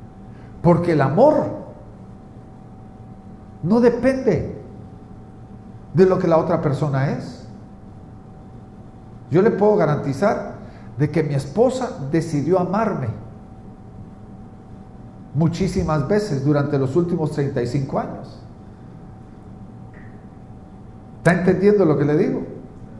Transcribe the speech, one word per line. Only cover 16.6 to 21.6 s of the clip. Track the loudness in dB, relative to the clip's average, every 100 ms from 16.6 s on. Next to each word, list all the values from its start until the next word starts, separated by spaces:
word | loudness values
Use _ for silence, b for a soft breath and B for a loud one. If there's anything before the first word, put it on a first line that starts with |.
| 2 0
los | 2
últimos | 2 2 0 -2
treinta | -2 -2 -2
y | -2
cinco | -2 -2 -4
años. | -4 -10 -14 -16 -18 -18 -18 -18 -18 -18 -18 -18 -18 -18 -18 -18 -18 -18 -18 -18 -18 -18 -18 -20 -18 -18 -18 -18 -18 -18 -18 0
¿Está | 2
entendiendo | 4 4 4